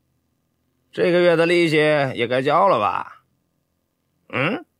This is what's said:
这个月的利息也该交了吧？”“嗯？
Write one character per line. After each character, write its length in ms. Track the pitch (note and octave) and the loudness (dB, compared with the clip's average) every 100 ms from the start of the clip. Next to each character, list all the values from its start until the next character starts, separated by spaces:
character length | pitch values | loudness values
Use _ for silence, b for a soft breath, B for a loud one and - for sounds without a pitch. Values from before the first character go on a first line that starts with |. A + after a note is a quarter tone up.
| _ _ _ _ _ _ _ _ _ | _ _ _ _ _ _ _ _ _
这 220 | - F3+ | -4 0
个 80 | E3+ | 2
月 160 | F3 E3 | 2 2
的 80 | |
利 240 | E3+ F3 E3+ | 2 2 2
息 80 | D3+ | 2
也 500 | D3+ D3+ C#3 G2+ A#2 | 2 0 -2 -4 -4
该 140 | B2+ | -2
交 280 | C3+ D#3 G3 | 0 0 2
了 100 | C3 | 2
吧 460 | G2+ F#2 - - _ _ _ _ _ _ _ _ _ _ - | 0 -4 -10 -18 _ _ _ _ _ _ _ _ _ _ -10
？”“嗯？ 320 | A2+ D3 D4 D#4 | -6 -4 -6 -12